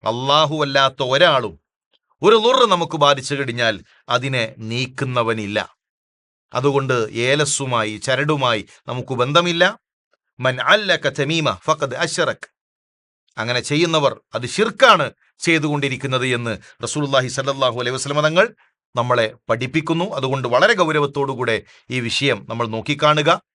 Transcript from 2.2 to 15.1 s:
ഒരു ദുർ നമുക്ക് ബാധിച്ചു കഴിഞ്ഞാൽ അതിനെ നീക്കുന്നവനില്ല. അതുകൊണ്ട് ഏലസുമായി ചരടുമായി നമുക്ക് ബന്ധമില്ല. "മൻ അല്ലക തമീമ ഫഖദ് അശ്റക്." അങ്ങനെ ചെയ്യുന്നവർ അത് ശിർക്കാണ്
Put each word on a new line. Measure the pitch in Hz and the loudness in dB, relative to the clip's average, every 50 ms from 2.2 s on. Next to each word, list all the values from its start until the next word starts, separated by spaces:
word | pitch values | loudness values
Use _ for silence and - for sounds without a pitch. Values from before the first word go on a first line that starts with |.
ഒരു | 156 190 226 | 4 4 4
ദുർ | 226 214 233 254 262 254 220 | 6 4 4 4 4 4 4
നമുക്ക് | 190 175 165 - 160 160 | 4 0 0 -4 0 2
ബാധിച്ചു | 147 143 143 135 127 - 147 | 4 4 4 2 0 -6 -4
കഴിഞ്ഞാൽ | 139 139 127 120 120 120 113 107 95 95 _ _ _ _ - | -4 -4 -6 -4 -2 -2 -2 -2 -2 -8 _ _ _ _ -2
അതിനെ | 120 123 123 135 131 127 113 110 - - | -2 -2 -2 -2 -2 -2 -4 -4 -6 -12
നീക്കുന്നവനില്ല. | 110 110 113 123 131 127 131 127 139 127 123 123 117 110 113 110 107 98 104 107 92 - _ _ _ _ _ _ _ _ _ _ _ _ _ _ _ _ | -10 -8 -4 -4 -6 -6 -6 -8 -8 -4 -2 -2 0 0 -2 -2 -4 -4 -4 -4 -4 -4 _ _ _ _ _ _ _ _ _ _ _ _ _ _ _ _
അതുകൊണ്ട് | - 120 127 143 139 139 135 127 131 123 113 110 104 113 | -6 0 0 2 2 2 0 0 0 0 0 -2 -4 -4
ഏലസുമായി | 120 127 139 151 151 147 - - 143 131 123 117 110 107 107 104 | 0 0 2 0 0 -2 -2 -4 -4 -2 -2 -2 -2 -2 -6 -8
ചരടുമായി | - - 131 127 143 147 156 143 135 123 117 107 101 - - _ _ - | -4 -2 -2 -2 0 0 0 0 0 0 0 -2 -4 -8 -18 _ _ -10
നമുക്ക് | 120 127 123 - 131 | -8 -8 -6 -8 -2
ബന്ധമില്ല. | 120 120 131 147 170 175 175 170 170 180 185 220 - _ _ _ _ _ _ _ _ _ _ _ _ | -2 -2 2 2 2 2 2 2 2 2 2 0 -4 _ _ _ _ _ _ _ _ _ _ _ _
"മൻ | 123 131 123 127 | -2 -2 -2 -2
അല്ലക | 120 131 185 214 214 190 170 151 - 147 | 2 2 2 2 4 0 -2 0 0 -4
തമീമ | 131 - 143 139 165 165 156 135 101 | -2 -2 -2 -2 0 0 0 -2 -2
ഫഖദ് | 92 - - 156 151 147 135 123 | -4 -2 -2 -2 -2 -2 -6 -2
അശ്റക്." | - 170 170 - - 170 143 107 - - _ _ _ _ _ _ _ _ _ _ _ _ _ _ _ _ _ _ - | -4 -4 -4 -2 -2 -2 -2 -2 -6 -10 _ _ _ _ _ _ _ _ _ _ _ _ _ _ _ _ _ _ -8
അങ്ങനെ | 110 117 123 123 | -4 -2 -2 -4
ചെയ്യുന്നവർ | 120 - 147 147 170 170 160 156 143 131 110 - _ _ - | -2 0 0 0 2 2 2 2 2 0 0 -2 _ _ -8
അത് | 113 117 | -8 -6
ശിർക്കാണ് | 127 - - 208 226 - - 269 247 214 175 143 120 | -6 0 0 0 0 2 4 6 6 6 6 4 -2